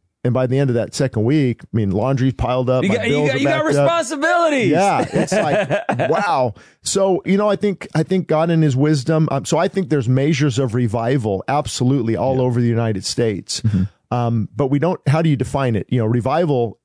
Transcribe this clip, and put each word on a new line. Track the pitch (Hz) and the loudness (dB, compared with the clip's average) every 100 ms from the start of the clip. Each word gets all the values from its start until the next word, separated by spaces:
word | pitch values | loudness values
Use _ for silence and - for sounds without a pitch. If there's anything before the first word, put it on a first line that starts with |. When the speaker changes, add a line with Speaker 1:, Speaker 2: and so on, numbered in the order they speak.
| _ _ | _ _
Speaker 1:
And | 123 | -2
by | 127 127 | 0 0
the | 135 | 0
end | 139 | 2
of | 117 | 0
that | 104 - | -2 -2
second | 135 110 | -2 0
week, | 110 156 131 113 | 0 2 0 -2
I | - | -4
mean, | 117 101 | -2 0
laundry's | 95 123 135 131 | 0 0 0 0
piled | - 123 127 127 | 0 -2 -2 0
up, | 131 | 0
Speaker 2:
You | 190 | 2
Speaker 1:
my | 226 | 0
Speaker 2:
got, | - | 0
you | |
Speaker 1:
bills | 147 147 | 0 0
Speaker 2:
got, | - | 0
Speaker 1:
are | |
Speaker 2:
you | |
got | 139 | 0
Speaker 1:
backed | - | 0
up. | 311 | 0
Speaker 2:
responsibilities. | - 285 339 - 302 320 349 330 277 196 | 2 2 2 -2 -2 0 2 2 2 2
Speaker 1:
Yeah, | 156 196 147 - | 2 2 0 -2
it's | 185 185 | -2 0
like, | 208 165 220 147 185 - | 0 0 0 0 -4 -2
Speaker 2:
<laughs> | 123 - | -2 0
Speaker 1:
wow. | 190 202 147 123 - - _ | 0 0 0 0 -4 -20 _
So, | - 196 196 180 - | -4 0 2 0 0
you | 196 | 0
know, | 208 | 2
I | 196 | 0
think, | 208 175 - | -2 -4 -6
I | 151 | -4
think | 156 185 - | 0 -2 0
God | 156 170 | 0 2
in | 165 | 2
his | 156 127 | 2 2
wisdom, | 151 151 123 160 160 | 2 2 0 0 2
um, | 135 - | 0 -2
so | 156 | 0
I | 190 | 0
think | 196 147 | -2 -2
there's | 151 113 | -2 2
measures | 127 147 135 147 117 | 2 2 2 0 0
of | 131 | -2
revival | 120 120 117 117 139 107 95 - | 0 0 0 0 0 0 -2 -2
absolutely | 143 143 - 127 139 113 98 | -2 -2 -2 0 0 0 -2
all | 127 131 | 0 0
Speaker 2:
Yeah. | |
Speaker 1:
over | 127 120 | 0 0
the | 120 | 0
United | 113 113 95 - | 0 -2 -4 -6
States. | - 117 98 - - | -2 -2 -2 -8 -4
Speaker 2:
Mm-hmm. | 110 98 95 _ _ | -2 0 -2 _ _
Speaker 1:
Um, | 120 117 117 104 - | -2 0 -2 -4 -2
but | 139 | 0
we | 143 | 0
don't, | 165 185 - | 0 -2 0
how | 156 | 0
do | 165 | 2
you | 131 | 0
define | - 139 131 104 | -2 -2 0 -2
it? | - | -2
You | 127 | -2
know, | 110 | 0
revival, | 120 123 151 170 131 117 - | 0 0 0 0 0 -2 -6